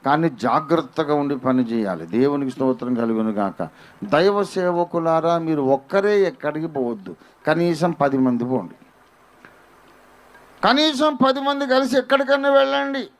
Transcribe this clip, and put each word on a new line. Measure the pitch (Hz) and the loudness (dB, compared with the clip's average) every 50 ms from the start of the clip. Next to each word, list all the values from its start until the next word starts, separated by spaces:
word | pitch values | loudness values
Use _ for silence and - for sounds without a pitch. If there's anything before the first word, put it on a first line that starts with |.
| - | 2
కానీ | 135 147 156 165 165 | 0 0 2 0 -2
జాగ్రత్తగా | 131 104 107 120 117 151 151 143 170 160 139 127 - - 160 143 151 | -2 -2 -2 0 0 0 2 2 0 0 0 -4 -4 -4 0 0 0
ఉండి | 147 143 139 143 | 0 0 -2 -4
పని | 131 123 127 127 127 | -2 0 0 2 2
చేయాలి. | 123 113 113 113 107 98 92 82 82 | 0 0 0 -2 -2 -2 -4 -6 -8
దేవునికి | 82 92 117 131 143 143 143 139 131 | -4 0 2 2 2 2 0 -4 -6
స్తోత్రం | 123 - 135 131 127 120 127 123 127 | -4 -2 0 0 0 -2 -2 -4 -2
కలుగును | 117 117 113 113 110 110 110 | -2 0 0 0 0 -2 -2
గాక. | 107 104 101 98 - - 90 82 - - - - - - - | -2 -2 -2 -2 -4 -6 -10 -10 -10 -20 -20 -20 -16 -14 -4
దైవ | 101 143 151 175 202 202 202 | 0 2 4 4 4 2 0
సేవకులారా, | 202 190 - 185 180 180 175 175 175 170 - 170 165 165 160 160 156 170 170 170 | -2 -2 -4 -2 -2 0 0 0 -2 -2 -2 -2 0 0 0 2 2 2 0 0
మీరు | 165 160 160 147 | 0 0 0 0
ఒక్కరే | 139 131 139 135 - - - 196 196 208 208 202 | 2 2 2 0 0 -2 -2 0 2 2 2 4
ఎక్కడికి | 196 170 143 - - 147 147 156 160 | 2 2 0 -4 -6 -6 -4 -4 -8
పోవద్దు, | 165 151 139 127 120 117 104 95 92 82 _ - - _ _ _ | -6 -4 -4 -4 -4 -4 -6 -10 -16 -16 _ -20 -20 _ _ _
కనీసం | 147 160 165 170 175 170 143 165 175 | -2 0 2 2 0 0 0 0 -2
పది | 160 - 143 143 135 135 | 0 0 0 0 2 2
మంది | 131 127 123 117 120 | 2 2 2 0 -2
పోండి. | 123 131 123 90 - - - - - _ _ _ _ _ _ _ _ _ _ _ - - - - _ - _ - - - - - - - - - - - - - - - - - | -2 -2 -4 -4 -6 -14 -20 -20 -20 _ _ _ _ _ _ _ _ _ _ _ -20 -20 -20 -20 _ -20 _ -20 -20 -20 -20 -20 -20 -20 -20 -20 -20 -20 -20 -20 -20 -12 -2 0
కనీసం | 196 247 285 302 311 294 254 302 302 294 254 254 | 2 2 4 2 0 0 0 0 0 2 2 2
పది | 269 262 285 | 2 2 0
మంది | 277 277 285 277 285 | -2 -2 -2 -2 0
కలిసి | 262 254 262 277 254 262 262 | 0 2 0 2 2 0 -2
ఎక్కడికైనా | 247 - 269 269 277 254 277 277 277 277 | 0 2 0 0 2 2 0 2 2 4
వెళ్ళండి. | 277 277 269 269 277 277 277 277 277 277 220 139 _ | 4 4 4 2 0 -2 -2 -4 -4 -6 -8 -8 _